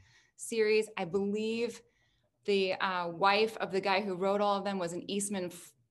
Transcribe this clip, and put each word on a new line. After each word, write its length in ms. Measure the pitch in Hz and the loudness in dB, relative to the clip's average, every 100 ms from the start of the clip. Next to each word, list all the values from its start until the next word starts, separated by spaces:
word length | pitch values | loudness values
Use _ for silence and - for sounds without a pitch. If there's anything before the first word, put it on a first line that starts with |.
| - _ _ - | -20 _ _ -16
series. 520 | - 226 214 214 214 214 | -6 0 4 4 2 -2
I 80 | |
believe 760 | 180 196 202 208 220 226 233 - - _ _ _ _ _ | -2 0 0 0 -2 -2 -4 -6 -18 _ _ _ _ _
the, 300 | - 196 185 | 0 2 2
uh, 340 | - 190 180 175 | 0 -2 -2 -4
wife 480 | 170 196 202 220 - | 2 4 4 2 0
of 120 | 180 | -4
the 100 | 185 | -2
guy 200 | 196 190 | 2 0
who 160 | 208 175 | 0 -2
wrote 240 | 196 202 | 0 2
all 180 | 202 196 | 2 2
of 60 | |
them 140 | 196 190 | -2 -4
was 140 | 170 | -4
an 160 | 175 - | -6 -4
Eastman 360 | 202 202 202 180 | -4 -2 -4 -6
f-, 260 | - - _ _ | -8 -18 _ _